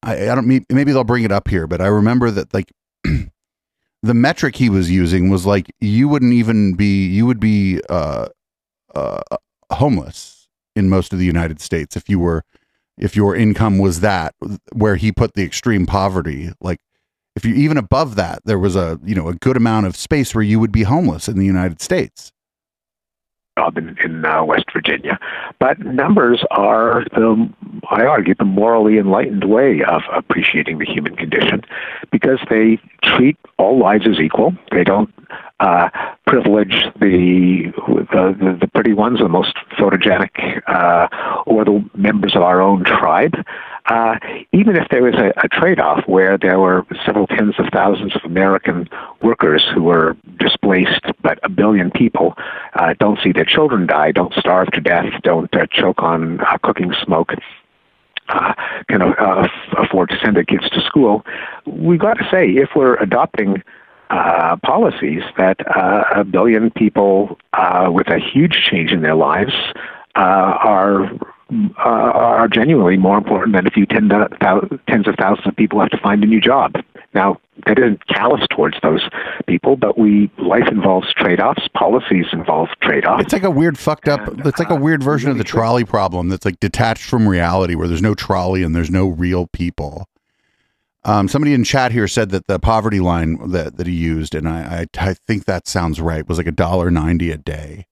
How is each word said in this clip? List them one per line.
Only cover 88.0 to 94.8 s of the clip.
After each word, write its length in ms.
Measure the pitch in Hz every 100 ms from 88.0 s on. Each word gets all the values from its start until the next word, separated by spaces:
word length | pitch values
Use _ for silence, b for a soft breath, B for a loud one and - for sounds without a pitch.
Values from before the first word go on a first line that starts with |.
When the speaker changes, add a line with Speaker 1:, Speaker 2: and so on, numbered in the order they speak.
Speaker 1:
no 120 | 104
trolley 480 | 104 - 95 90 95
and 140 | 85 82
there's 140 | 80
no 180 | 92 95
real 380 | 80 87 90 87
people. 600 | - 87 - 73 76 - _ _ _ _ _ _ _ _ _
Um, 220 | - 104 98
somebody 260 | - 147
in 120 | 139
chat 260 | 113 139 127
here 160 | 117 101
said 240 | - 107
that 160 | 95 -
the 140 | 92
poverty 400 | - 110 107 104
line 500 | 87 85 80 80 -
that, 260 | 90 76 -
that 120 | 87
he 40 |
used, 440 | 87 82 80 78 78
and 120 | 80
I, 380 | 80 71 85